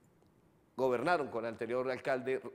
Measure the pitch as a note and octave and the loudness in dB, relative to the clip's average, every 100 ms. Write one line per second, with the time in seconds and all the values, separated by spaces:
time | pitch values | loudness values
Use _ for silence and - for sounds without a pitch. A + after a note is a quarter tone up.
0 | _ _ - _ _ _ _ - C3 B2 | _ _ -20 _ _ _ _ 0 2 4
1 | C#3+ F3 C3 A2+ A2+ F#2 A2+ B2 B2+ B2+ | 4 2 2 -2 -4 -4 -2 0 0 -2
2 | - C3 B2 C3 A#2 | 0 0 0 -2 -4